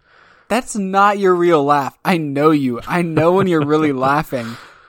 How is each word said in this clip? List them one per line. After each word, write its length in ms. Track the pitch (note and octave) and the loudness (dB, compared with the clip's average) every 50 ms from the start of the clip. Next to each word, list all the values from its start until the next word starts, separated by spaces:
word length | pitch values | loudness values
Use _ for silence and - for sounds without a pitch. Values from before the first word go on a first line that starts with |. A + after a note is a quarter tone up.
| _ _ _ _ _ _ _ _ _ - | _ _ _ _ _ _ _ _ _ -6
That's 280 | G3+ A#3 C4 - - | -4 -4 -4 -6 -8
not 440 | A3 G3 F#3+ F#3+ G3 G3 G#3 G#3 G3+ | -8 -6 -2 0 2 2 2 2 2
your 160 | G3 F#3 F3+ | 2 2 2
real 280 | F3 F3 F3 E3+ D3+ C#3 | 4 4 4 4 4 2
laugh. 340 | C#3+ D3 D3 C3+ B2 - _ - | 2 0 0 0 -4 -8 _ -2
I 120 | - F#3+ E3+ | -2 -2 0
know 340 | D#3 D3 C#3 C#3 D3 D#3+ | -2 -4 -2 0 2 2
you. 280 | D#3+ D3 C#3 B2+ A#2+ A#2 - - | 2 2 0 -2 -4 -6 -6 -6
I 140 | F3 F3 | -4 -4
know 320 | F3 E3+ D#3+ D#3 D#3 E3 F3+ | -4 -2 0 0 2 2 2
when 140 | F#3+ G3 F#3 | 2 2 2
you're 180 | F3 D#3+ D3 | 0 0 0
really 260 | C#3+ D3+ D#3 D#3 D3+ | 0 0 0 0 0
<laughs> 20 | C#3 | -2
laughing. 640 | B2+ C3 C3+ C#3 D3+ D#3 - - B2+ A#2 A2+ A#2 - - - - - _ | -2 -2 0 0 -2 -2 -4 -6 -8 -8 -10 -12 -14 -18 -20 -20 -20 _